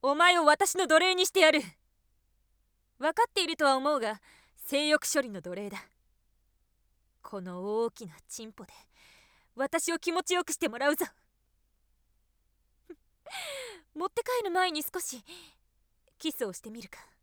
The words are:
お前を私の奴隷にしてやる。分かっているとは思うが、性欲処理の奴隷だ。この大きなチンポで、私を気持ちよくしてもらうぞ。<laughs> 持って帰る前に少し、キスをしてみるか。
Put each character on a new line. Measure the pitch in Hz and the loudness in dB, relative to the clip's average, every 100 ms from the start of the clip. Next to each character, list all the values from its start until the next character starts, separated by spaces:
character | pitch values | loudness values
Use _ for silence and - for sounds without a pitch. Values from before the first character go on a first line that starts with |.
お | 262 | 0
前 | 294 349 359 | 4 6 6
を | |
私 | 302 302 392 359 | 6 4 4 0
の | 359 | 4
奴 | 320 | 4
隷 | 359 | 4
に | 370 370 | 2 0
し | |
て | 381 | 6
や | 320 | 6
る。 | 302 - - _ _ _ _ _ _ _ _ _ _ _ _ | 4 -2 -14 _ _ _ _ _ _ _ _ _ _ _ _
分 | 285 | -2
か | 320 480 | 2 2
っ | |
て | - | 2
い | 339 | -2
る | 320 | 2
と | |
は | 294 269 | 4 4
思 | 277 294 | 2 0
う | |
が、 | 220 214 _ - _ _ | -2 -6 _ -20 _ _
性 | - 277 302 | -4 0 4
欲 | 302 - | 2 2
処 | 311 | -2
理 | 262 | -2
の | 196 | -6
奴 | 170 | -10
隷 | 180 208 | -10 -10
だ。 | 196 - _ _ _ _ _ _ _ _ _ _ _ _ _ | -12 -16 _ _ _ _ _ _ _ _ _ _ _ _ _
こ | - 202 | -14 -12
の | 185 180 196 214 | -10 -10 -6 -2
大 | 233 | -4
き | - 208 | -6 -18
な | 156 _ | -18 _
チ | - | -16
ン | 220 | -16
ポ | - | -18
で、 | 202 - _ _ - _ _ _ _ | -20 -20 _ _ -20 _ _ _ _
私 | - 269 330 330 | -6 -2 0 0
を | 330 | -2
気 | - | -2
持 | 339 | -2
ち | 359 | 0
よ | 359 | 0
く | 349 | 0
し | 311 | -2
て | 330 | -2
も | 233 | 0
ら | 277 | 0
う | 302 | 2
ぞ。 | 339 _ _ _ _ _ _ _ _ _ _ _ _ _ _ _ _ _ _ | -2 _ _ _ _ _ _ _ _ _ _ _ _ _ _ _ _ _ _
<laughs> | 339 _ _ - 784 698 554 508 392 _ | -20 _ _ -14 -12 -10 -10 -12 -14 _
持 | 302 370 | -6 -6
っ | |
て | - | -4
帰 | 466 494 | -2 -2
る | 415 | 0
前 | 349 370 | 0 0
に | 311 | -2
少 | 302 359 | -6 -8
し、 | - 254 - 349 - _ _ _ _ _ _ _ | -8 -12 -16 -20 -20 _ _ _ _ _ _ _
キ | - | -8
ス | - | -6
を | 226 | -8
し | 180 | -8
て | 226 | -16
み | 226 | -18
る | 202 | -18
か。 | - - _ | -20 -20 _